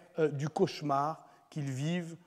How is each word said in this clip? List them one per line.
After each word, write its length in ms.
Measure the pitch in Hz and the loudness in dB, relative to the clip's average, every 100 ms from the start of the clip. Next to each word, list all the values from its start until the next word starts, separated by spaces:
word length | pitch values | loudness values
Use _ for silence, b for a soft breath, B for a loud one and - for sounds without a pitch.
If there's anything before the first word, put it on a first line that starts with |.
| B - | B 2
euh, 120 | 156 | 2
du 200 | 143 151 | 2 -2
cauchemar 800 | - 180 - 147 139 147 160 - b b | 2 2 0 0 2 0 -4 -12 b b
qu'ils 180 | 156 139 | -6 -4
vivent 480 | 127 151 180 165 165 | -2 -2 -2 -4 -12